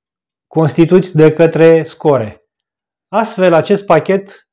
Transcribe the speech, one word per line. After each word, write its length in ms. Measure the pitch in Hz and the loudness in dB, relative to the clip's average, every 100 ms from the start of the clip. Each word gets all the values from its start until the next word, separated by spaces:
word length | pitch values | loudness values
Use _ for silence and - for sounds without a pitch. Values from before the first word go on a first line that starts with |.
| _ _ _ _ _ | _ _ _ _ _
constituit 580 | 156 156 - 160 180 - | -4 -2 0 2 2 0
de 280 | 151 156 | 0 2
către 500 | 156 165 151 165 165 | 2 0 2 2 2
score. 580 | 156 - 160 135 107 - _ _ _ _ _ _ _ | 0 -6 -2 -2 -4 -14 _ _ _ _ _ _ _
Astfel, 460 | 196 220 - 185 | -6 -6 -2 0
acest 320 | 165 156 202 202 | 0 0 -2 0
pachet 640 | 160 151 190 196 - _ | -2 0 -4 -6 -20 _